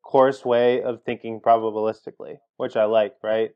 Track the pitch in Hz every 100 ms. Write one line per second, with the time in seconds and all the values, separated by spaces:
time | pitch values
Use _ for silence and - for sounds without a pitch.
0 | - 139 131 135 127 120 123 123 127 117
1 | - 117 113 110 117 113 110 107 110 113
2 | - _ 73 - _ _ 127 123 107 113
3 | 104 _ 110 110 113